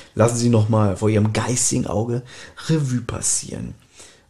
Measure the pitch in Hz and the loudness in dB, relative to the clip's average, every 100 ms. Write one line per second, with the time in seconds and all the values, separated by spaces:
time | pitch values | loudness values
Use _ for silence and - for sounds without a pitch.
0 | - - 117 120 120 117 107 113 104 92 | -10 2 2 4 4 4 4 4 2 2
1 | 107 107 107 107 104 123 - 131 - 101 | 2 2 2 0 -2 -2 0 -2 -2 -2
2 | 120 120 123 - - - - 160 135 123 | -2 -4 -6 -18 -20 -14 -2 0 0 -2
3 | 113 - - - - - 60 - _ - | -4 -6 -4 -4 -6 -10 -10 -12 _ -20
4 | - - | -20 -20